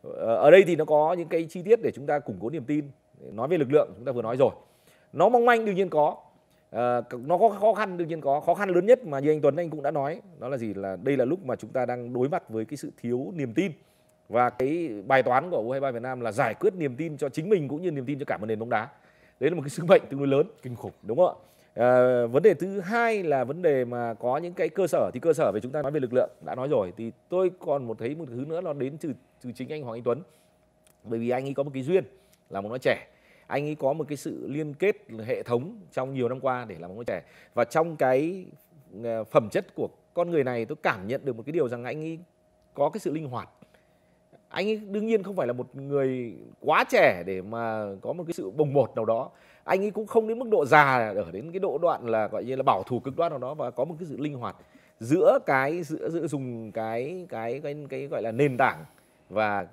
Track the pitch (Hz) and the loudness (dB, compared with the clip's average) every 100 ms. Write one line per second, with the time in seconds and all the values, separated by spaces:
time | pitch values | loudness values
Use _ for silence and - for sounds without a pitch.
0 | - - 101 113 139 180 185 160 151 151 | -12 -6 -2 6 10 10 8 0 2 4
1 | 156 180 165 165 165 185 175 233 147 110 | 4 0 -2 -4 -4 -8 2 2 2 -4
2 | 143 147 135 95 107 160 120 151 143 - | -4 -4 -4 -8 -8 -8 -4 -4 -4 -18
3 | _ _ 65 104 131 175 120 151 - 92 | _ _ -16 -8 -2 0 4 4 4 -4
4 | 127 120 110 127 123 - - _ _ _ | -6 -4 -4 4 4 2 -20 _ _ _
5 | _ 131 190 247 240 233 220 185 190 156 | _ 4 6 6 6 4 2 0 2 4
6 | 151 - - _ _ _ _ 113 123 120 | 2 0 -16 _ _ _ _ -2 0 0
7 | 117 123 131 175 220 202 214 196 208 175 | -2 -10 0 4 4 4 2 2 -2 -4
8 | 160 160 139 143 165 175 202 175 196 254 | -4 -2 0 2 2 2 4 4 6 4
9 | 196 139 147 156 147 143 170 151 139 156 | 4 0 2 4 4 2 -6 -4 -4 -2
10 | 139 170 190 160 123 139 113 98 98 95 | -4 -6 -14 -14 -8 -6 -6 -6 -6 -4
11 | 127 139 123 180 139 113 - 131 123 123 | 0 2 2 0 -4 -6 -4 -4 -2 -4
12 | 120 127 131 180 - 110 110 147 - - | -6 -2 0 -2 -4 -6 -6 -10 -12 -8
13 | 120 123 160 175 131 113 190 147 _ _ | -4 -4 -4 -6 -4 -2 -2 -6 _ _
14 | _ _ _ 110 123 - 131 165 160 104 | _ _ _ 2 2 2 -2 -2 -4 -8
15 | 98 107 123 127 175 156 110 135 139 117 | 2 2 4 2 2 -4 -2 -4 -4 -4
16 | 123 127 117 107 123 107 208 190 147 123 | -8 -6 -4 0 -2 2 0 0 -4 -4
17 | 165 143 143 - 165 202 139 151 180 143 | -8 -6 -6 -4 0 0 0 -4 -4 -4
18 | 123 143 143 87 107 107 113 113 123 - | -6 -6 -6 -6 -4 -4 -2 -2 -4 -14
19 | _ _ _ _ 139 175 143 - 170 180 | _ _ _ _ -2 -2 -6 -6 6 6
20 | - 135 139 139 160 - 127 117 98 - | 6 -4 2 2 2 -4 -12 -10 -12 -12
21 | 95 127 180 - - _ _ - 120 127 | -4 2 2 2 -18 _ _ 2 6 6
22 | 127 123 117 131 208 147 185 196 175 233 | 6 4 4 6 6 6 -2 -4 -2 0
23 | 233 214 170 135 123 156 175 135 120 120 | 0 0 0 0 0 0 2 2 0 -2
24 | 117 110 123 139 175 185 160 180 175 170 | -6 -4 -2 -2 -4 -4 -4 0 0 2
25 | 101 131 165 151 127 101 123 151 139 151 | 0 0 0 2 2 0 -4 -4 -2 -2
26 | 127 127 - - 76 107 135 135 92 92 | 0 2 0 -4 -10 -6 0 0 -2 -6
27 | 113 - _ 180 185 185 170 143 120 110 | -12 -12 _ 0 0 -2 -4 -2 -4 -6
28 | 117 156 147 120 143 160 180 143 131 151 | -6 -8 -10 -10 -8 -6 -6 -4 -6 -4
29 | 165 120 _ _ 123 110 127 151 123 113 | -8 -8 _ _ -16 -12 -10 -8 -8 -6
30 | 120 120 185 _ _ _ _ _ _ _ | -2 -2 -6 _ _ _ _ _ _ _
31 | 107 117 117 123 139 139 143 135 131 185 | -6 -4 0 -2 -2 -4 -4 -4 0 0
32 | 127 _ _ _ _ 98 101 127 135 113 | 0 _ _ _ _ -10 -8 -2 0 0
33 | - _ _ _ _ 135 147 147 135 160 | -4 _ _ _ _ -4 -4 -2 -2 -2
34 | 143 143 165 78 71 143 151 143 196 214 | -6 -8 -8 -10 -8 -6 -6 0 0 -2
35 | - 113 110 107 110 120 156 226 117 - | -10 -12 -6 -6 0 -2 -2 -14 -8 -6
36 | 131 135 120 131 131 127 113 82 85 101 | -4 -2 -2 0 -2 -2 -6 -12 -12 -10
37 | 120 92 - - - - 117 160 170 151 | -6 -8 -8 -20 -6 0 2 2 0 2
38 | 131 131 156 190 - - _ _ _ 98 | 4 4 2 -6 -14 -20 _ _ _ -10
39 | 117 113 107 151 107 180 190 - 110 _ | -6 -6 2 2 2 -4 -4 -8 -8 _
40 | _ - 175 170 127 120 113 156 185 110 | _ -4 0 0 0 -2 -6 -2 -2 -2
41 | 95 135 139 113 117 165 127 120 123 147 | -4 -6 -4 -8 -6 -2 -2 -4 -8 -8
42 | 160 165 180 _ _ _ _ - 147 214 | -8 -12 -16 _ _ _ _ -2 0 0
43 | 175 151 147 120 - _ _ _ _ _ | -4 -4 -6 -8 -10 _ _ _ _ _
44 | _ _ _ _ _ - 202 214 208 208 | _ _ _ _ _ -4 -2 -4 -4 -4
45 | 220 220 190 190 123 123 123 139 139 143 | 0 0 0 -2 -2 -2 -8 -10 -2 0
46 | 135 127 120 78 58 - 131 214 254 233 | 0 -2 -8 -12 -20 -6 2 2 4 6
47 | 151 92 87 92 95 117 117 110 104 98 | 6 4 -4 -6 -6 -6 -4 -4 -6 -8
48 | 107 165 165 170 95 117 156 139 117 - | -8 -8 -8 -8 -6 0 2 4 2 0
49 | 110 113 139 _ _ _ - 190 208 208 | 0 0 -2 _ _ _ 0 0 0 -4
50 | 214 233 220 226 247 202 139 151 143 127 | 0 0 2 -4 2 2 6 6 6 4
51 | 110 98 85 95 151 180 185 135 170 139 | 0 -2 -4 -8 -8 -4 -4 0 0 0
52 | 120 113 104 98 113 131 135 101 90 120 | -2 -2 -2 -4 -6 0 2 2 0 -6
53 | 139 135 170 143 123 151 123 120 147 160 | -4 -2 -2 -4 -8 -6 -6 -4 -4 -4
54 | 175 117 147 139 110 - _ _ _ _ | -12 -6 -6 -6 -10 -10 _ _ _ _
55 | 113 165 165 254 - 135 139 175 151 156 | 0 6 6 6 2 2 2 -2 -6 -6
56 | - 165 151 143 131 117 110 113 110 117 | -6 -4 -4 -4 -6 -8 -8 -6 -4 -4
57 | 135 185 180 113 117 131 143 147 143 135 | -6 -10 -10 -8 -6 -6 -8 -10 -10 -10
58 | 139 143 110 113 143 123 117 80 80 _ | -6 -6 -4 2 2 4 2 2 -16 _
59 | _ _ _ 95 107 101 87 | _ _ _ -2 0 0 -4